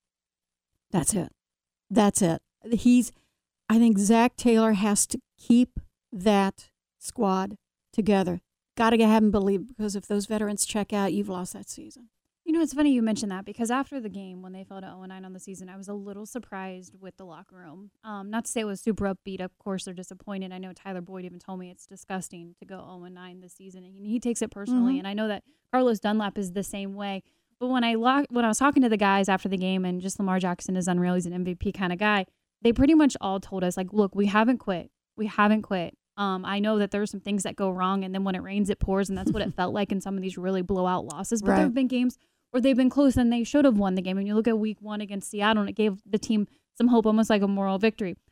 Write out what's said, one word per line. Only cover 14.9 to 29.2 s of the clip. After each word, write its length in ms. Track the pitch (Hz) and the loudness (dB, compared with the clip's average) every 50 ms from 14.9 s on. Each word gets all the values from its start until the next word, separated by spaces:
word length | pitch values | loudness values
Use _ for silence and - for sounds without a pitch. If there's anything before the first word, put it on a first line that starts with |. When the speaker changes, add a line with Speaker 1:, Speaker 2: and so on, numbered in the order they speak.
| - 185 | -16 -16
Speaker 2:
and 80 | 185 190 | -16 -16
nine 160 | 190 190 185 | -16 -16 -16
on 80 | 185 185 | -16 -16
the 60 | 185 | -16
season, 280 | - - 190 180 190 185 | -16 -16 -16 -16 -16 -16
I 80 | 185 | -16
was 120 | 196 196 185 | -16 -14 -12
a 80 | 208 | -12
little 320 | 208 196 202 202 196 214 214 | -12 -12 -12 -14 -14 -16 -12
surprised 640 | - 254 214 - - 190 190 190 185 185 185 185 - 185 | -12 -14 -12 -12 -12 -12 -12 -12 -12 -14 -18 -20 -20 _
with 160 | 190 185 175 - | -20 -20 -20 -20
the 80 | 190 | -20
locker 300 | 180 160 156 185 _ 185 | -20 -20 -20 -20 _ _
room. 340 | 185 180 160 139 185 202 202 _ _ _ | -20 -20 -20 -20 -20 -20 -20 _ _ _
Um, 260 | 220 214 202 190 202 | -14 -12 -12 -10 -8
not 160 | 214 226 226 | -6 -6 -6
to 60 | - | -6
say 100 | - 240 | -6 -6
it 40 | 214 | -6
was 140 | 208 196 185 | -6 -8 -6
super 260 | - 233 208 - 202 | -4 -4 -4 -2 -2
upbeat. 360 | 196 190 - _ 196 190 185 | -4 -4 -6 _ -12 -12 -10
Of 160 | 185 185 - _ | -10 -12 -12 _
course, 260 | _ 208 196 185 - | _ -8 -8 -8 -8
they're 120 | 202 180 | -10 -14
disappointed. 580 | 175 185 - 190 185 - - 202 196 190 185 185 | -14 -16 -16 -18 -18 -14 -12 -10 -10 -10 -10 -12
I 60 | 185 | -14
know 120 | 190 185 | -14 -14
Tyler 300 | 180 - _ 196 190 180 | -16 -16 _ -12 -12 -10
Boyd 240 | 175 175 190 185 180 | -12 -12 -14 -14 -14
even 140 | 180 175 175 | -14 -16 -16
told 200 | - - 190 185 | -16 -14 -12 -12
me 120 | 180 180 | -12 -14
it's 160 | 180 - - _ | -18 -20 -20 _
disgusting 680 | 196 190 - - 196 190 180 - - 180 170 170 175 _ | -20 -20 -12 -10 -8 -8 -8 -10 -14 -18 -18 -20 -20 _
to 60 | - | -20
go 200 | 185 190 185 - - | -18 -18 -18 -18 -18
oh 160 | 185 180 175 | -18 -18 -18
and 120 | 180 185 | -18 -18
nine 260 | 180 180 185 180 185 | -18 -20 -20 -20 -20
this 120 | 185 175 - | -20 -20 -20
season, 300 | _ 190 190 185 185 180 | _ -20 -20 -20 -20 -20
and 140 | 180 190 196 | -20 -20 -14
he 220 | 202 208 220 247 | -6 -4 -4 -2
takes 220 | - 240 233 - | -2 -2 -2 -2
it 100 | 226 208 | -4 -6
personally. 420 | - 202 202 226 247 254 240 247 269 | -8 -10 -6 -2 2 2 2 2 2
Speaker 1:
Mm-hmm. 60 | 269 | 0
Speaker 2:
And 80 | 190 196 | -2 -4
I 60 | 202 | -4
know 140 | 208 220 220 | -4 -2 -2
that 160 | 208 190 - _ _ _ _ _ - | -4 -6 -8 _ _ _ _ _ 0
Carlos 260 | 254 254 247 233 196 | 2 4 4 2 2
Dunlap 380 | - 208 208 220 214 202 196 - | 0 0 0 0 0 -2 -4 -6
is 160 | 202 180 175 | -6 -6 -6
the 100 | 196 196 | -6 -6
same 300 | - - 202 196 196 196 | -6 -8 -10 -10 -10 -10
way. 300 | 202 202 202 196 190 - _ _ _ _ _ _ _ | -8 -8 -8 -8 -8 -12 _ _ _ _ _ _ _
But 80 | 247 254 | -4 -2
when 160 | 262 254 233 | 0 0 2
I 120 | 233 233 | 2 0
lo-, 300 | 226 226 247 262 285 294 - | 2 2 2 2 2 0 0
when 160 | 240 240 240 | 0 0 0
I 40 | 226 | 2
was 100 | 214 - | 2 2
talking 240 | 262 277 285 294 262 | 2 4 4 4 4
to 60 | 240 | 4
the 80 | 220 202 | 4 4
guys 300 | 208 196 196 196 | 4 4 4 4